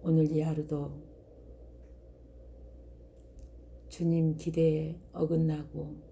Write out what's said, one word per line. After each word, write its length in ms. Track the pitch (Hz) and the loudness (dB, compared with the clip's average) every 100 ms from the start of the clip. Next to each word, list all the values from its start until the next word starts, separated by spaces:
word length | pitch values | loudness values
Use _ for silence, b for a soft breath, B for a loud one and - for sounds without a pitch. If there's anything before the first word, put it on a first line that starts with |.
오늘 260 | 165 160 151 | 6 6 6
이 100 | 156 | 4
하루도 520 | 156 151 151 147 143 - - - - - - - - - - - - - - - - - - - - - - - - - - - - - - | 2 0 -2 -2 -4 -8 -14 -20 -20 -20 -18 -18 -18 -18 -18 -20 -20 -20 -20 -20 -18 -18 -18 -18 -18 -18 -20 -20 -20 -18 -18 -18 -18 -18 -16
주님 480 | - 170 165 160 156 | -2 2 4 4 2
기대에 640 | - 165 160 156 156 165 - | -2 4 4 4 -2 -8 -12
어긋나고 840 | - 160 165 160 151 156 156 151 151 - | -2 2 4 4 2 -4 -8 -8 -10 -14